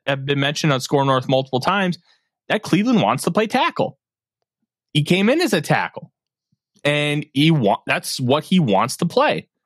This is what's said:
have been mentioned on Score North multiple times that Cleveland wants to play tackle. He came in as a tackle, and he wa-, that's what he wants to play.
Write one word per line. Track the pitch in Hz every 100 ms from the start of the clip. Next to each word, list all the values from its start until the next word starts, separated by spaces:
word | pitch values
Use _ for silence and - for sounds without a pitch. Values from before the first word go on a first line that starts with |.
| -
have | 135
been | 135 143
mentioned | 139 143 160
on | 131
Score | - 143
North | 139 131 135
multiple | 131 131 123
times | - 202 185 170 _ _ _ _ -
that | -
Cleveland | - 170 226 220
wants | 104 123
to | -
play | 185 220
tackle. | 254 320 - - - _ _ _ _ _ _ _ _ _
He | 156
came | 147 180 202
in | 311
as | 330
a | 180
tackle, | - 123 85 - - _ _ _ _ _ _ _
and | 147 147 147 147 -
he | 135 160
wa-, | 156 101 110 -
that's | 151 - -
what | 127 147
he | - 185
wants | 127 95 120 -
to | 175
play. | 247 294 80 - _